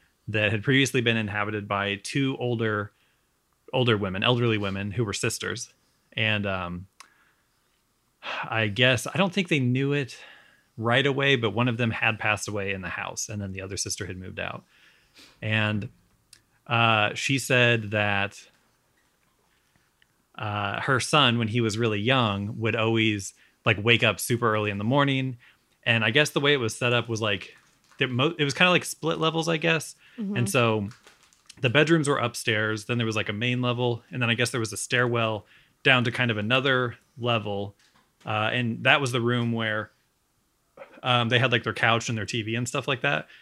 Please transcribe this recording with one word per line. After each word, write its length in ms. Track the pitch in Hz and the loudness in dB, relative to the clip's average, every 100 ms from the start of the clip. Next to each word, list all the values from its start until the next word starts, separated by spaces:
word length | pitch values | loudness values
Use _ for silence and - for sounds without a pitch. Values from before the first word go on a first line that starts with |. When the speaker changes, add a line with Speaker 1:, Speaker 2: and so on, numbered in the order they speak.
| _ _ - | _ _ -6
Speaker 1:
that 240 | 107 107 | 0 0
had 140 | 104 | 0
previously 360 | 104 135 131 135 | 2 2 2 2
been 160 | 117 113 | 2 0
inhabited 520 | 104 104 104 107 101 | -2 -4 -4 -4 -2
by 320 | 101 101 101 | -2 -2 -4
two 340 | - 143 135 135 | -4 -2 -2 -2
older, 500 | 123 117 113 104 104 - _ _ _ _ _ _ - | -4 0 0 -2 -4 -10 _ _ _ _ _ _ -4
older 240 | 123 120 107 | 0 2 2
women, 280 | 101 92 | 0 0
elderly 340 | 110 123 120 107 | 0 2 2 0
women 320 | 101 98 101 | 0 -4 -4
who 140 | 95 | -2
were 80 | 107 | -4
sisters. 600 | 95 117 - 98 101 - _ _ _ _ | -2 -4 -4 -6 -8 -10 _ _ _ _
And, 300 | - 110 104 | -2 0 0
um, 440 | 101 95 87 87 95 _ - _ _ _ _ _ _ _ _ _ _ _ - - | -2 -4 -6 -8 -12 _ -20 _ _ _ _ _ _ _ _ _ _ _ -12 -10
I 240 | - 113 110 | -4 -2 -2
guess, 400 | 101 127 123 - | 2 2 2 -2
I 100 | 139 | 0
don't 160 | 190 | 0
think 140 | - 190 | 0 0
they 140 | 151 | 0
knew 320 | 123 127 139 | 2 0 0
it 260 | 143 127 - - - - _ _ - | -2 -4 -10 -20 -20 -20 _ _ -4
right 300 | 113 127 139 | 2 4 4
away, 300 | 135 139 135 | 2 2 2
but 140 | 113 | 2
one 180 | 101 123 | 0 0
of 80 | 117 | 2
them 160 | 120 | 0
had 260 | 107 113 107 | 0 -2 0
passed 300 | 107 107 - | -2 -2 -2
away 240 | 104 98 | -6 -4
in 80 | 95 | -6
the 80 | 90 | -6
house, 400 | - 92 87 - | -8 -8 -8 -8
and 120 | 107 | -6
then 120 | 98 | -6
the 80 | 95 | -8
other 160 | 95 98 | -8 -6
sister 300 | 101 - 92 | -6 -6 -8
had 100 | 92 | -8
moved 240 | 92 90 | -10 -8
out. 240 | 90 - - _ _ _ _ - - _ | -8 -8 -14 _ _ _ _ -20 -20 _
And, 480 | 107 110 107 107 - - _ _ _ - _ _ - | -2 0 0 -2 -6 -14 _ _ _ -20 _ _ -2
uh, 480 | 117 117 110 107 | 2 4 4 2
she 240 | - - 135 | -2 -2 -2
said 540 | - 127 120 117 104 | 2 4 4 4 0
that, 500 | 107 104 101 101 - - _ _ _ _ _ _ _ _ _ _ _ _ _ _ _ _ _ _ - | 0 0 0 -2 -6 -20 _ _ _ _ _ _ _ _ _ _ _ _ _ _ _ _ _ _ -10
uh, 420 | 107 104 101 - | -6 -2 -2 -2
her 200 | - 127 | 0 0
son, 360 | - 156 131 117 | 2 4 4 2
when 120 | 110 | 0
he 120 | 120 | 0
was 160 | 113 107 | 0 0
really 240 | 117 104 | 0 0
young, 580 | 110 131 113 101 101 117 | 2 2 2 0 -4 -4
would 140 | 113 | -2
always, 600 | 113 113 113 110 104 98 - _ _ - | 0 2 2 2 0 -6 -14 _ _ 0
like, 100 | 92 | 2
wake 180 | 104 117 | 4 6
up 160 | 120 101 | 4 0
super 360 | - 120 117 | -2 0 2
early 160 | 107 104 | 2 0
in 80 | 101 | -2
the 60 | |
morning. 520 | 107 143 143 135 131 120 - _ _ _ | 0 2 2 0 -2 -8 -16 _ _ _
And 200 | - 117 | 0 2
I 60 | 110 | 4
guess 220 | 131 147 | 4 2
the 100 | 156 | 2
way 140 | 143 | 2
it 40 | 147 | 2
was 160 | 113 | 0
set 200 | - 123 | -2 0
up 160 | 120 113 | 0 0
was, 100 | 110 | -2
like, 340 | 107 101 - - _ _ _ - | -2 -2 -6 -18 _ _ _ -4
there 100 | 131 | -2
mo-, 260 | 123 151 165 | 0 0 0
it 60 | |
was 100 | 143 | -2
kinda 160 | - 180 | 2 4
like 160 | 175 - | 4 0
split 320 | - 156 160 | -6 -4 -2
levels, 320 | 160 160 160 | 0 0 -2
I 80 | 165 | -2
guess. 380 | 165 160 - - _ - | 0 -2 -4 -14 _ -10
Speaker 2:
Mm-hmm. 200 | 196 208 | -6 -2
Speaker 1:
And 100 | 113 | 0
so 400 | 131 117 110 101 - - _ _ _ _ - | 2 2 0 -4 -10 -20 _ _ _ _ -4
the 80 | 131 | 0
bedrooms 400 | 135 156 165 143 | 2 4 4 2
were 80 | 143 | 0
upstairs, 720 | 120 - - 107 107 110 - | -2 -4 -2 0 0 -2 -4
then 100 | 120 | -2
there 80 | |
was, 120 | 110 107 | 0 -2
like, 120 | 101 | -4
a 60 | |
main 260 | 104 120 123 | -4 -2 -2
level, 420 | 123 120 123 113 - | -2 0 -2 -2 -6
and 120 | 139 | -4
then 80 | 117 | -2
I 40 | |
guess 140 | 117 120 | 0 0
there 120 | 123 | -2
was 120 | 110 | -4
a 60 | 98 | -6
stairwell 640 | - 127 123 120 113 107 - - _ _ | -2 0 2 0 0 -4 -10 -20 _ _
down 220 | 143 127 | 4 4
to 60 | 120 | 4
kind 200 | 117 123 | 0 0
of 80 | 107 | 0
another 580 | 104 131 135 127 123 - _ - | 0 2 2 2 0 -6 _ -6
level. 560 | 120 117 104 101 101 - _ _ _ _ | -2 0 -2 -6 -8 -12 _ _ _ _
Uh, 240 | - 107 107 | -6 -2 0
and 340 | 123 120 117 | 0 -2 0
that 140 | 123 147 | 4 4
was 140 | 135 | 2
the 80 | 123 | 0
room 320 | 117 120 117 | 0 0 0
where, 380 | 113 110 107 107 _ _ _ _ _ _ _ _ - - - | -2 -2 -4 -6 _ _ _ _ _ _ _ _ -20 -20 -8
um, 260 | 131 123 117 | 0 2 4
they 100 | 123 | 2
had, 140 | 127 | 2
like, 120 | 120 | 2
their 100 | 113 | -2
couch 340 | 104 123 113 - | 0 2 2 0
and 80 | 110 | -4
their 80 | |
T 160 | 101 120 | -4 -6
V 140 | 107 | -4
and 120 | 113 123 | -4 -4
stuff 220 | 143 127 | -6 -4
like 140 | 127 | -2
that. 260 | 143 151 - - | -2 -2 -6 -16